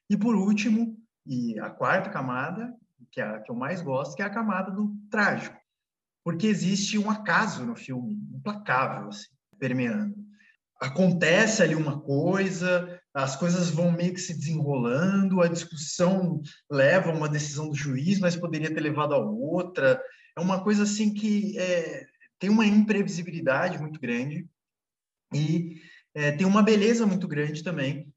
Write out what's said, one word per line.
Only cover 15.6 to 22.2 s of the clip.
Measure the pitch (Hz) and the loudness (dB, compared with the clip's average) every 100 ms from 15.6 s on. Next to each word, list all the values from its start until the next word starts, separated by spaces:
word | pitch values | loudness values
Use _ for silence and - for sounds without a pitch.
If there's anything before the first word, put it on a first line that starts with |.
| - 151 - - 180 190 175 147 - - - | -6 -10 -10 0 2 4 0 -2 -6 -16 -6
leva | 143 139 185 170 | 2 4 4 2
a | |
uma | 160 151 | -2 -2
decisão | 151 143 139 151 | -2 -4 -6 -6
do | 143 | -6
juiz, | 143 127 160 196 | -4 -2 0 2
mas | 180 170 | 2 0
poderia | 170 156 156 | -4 -4 -4
ter | 160 | -2
levado | 151 139 147 | -2 0 2
a | 143 | 2
outra. | 107 110 147 175 180 - 135 127 - - _ - | 0 -4 -2 -2 -2 2 2 2 -2 -16 _ -4
É | |
uma | 180 190 | -2 0
coisa | 202 208 | 2 2
assim | 208 - 208 | 2 2 0
que, | 208 214 208 180 180 | 0 0 0 0 -2
é, | 180 175 160 139 - _ | 0 0 -2 -8 -14 _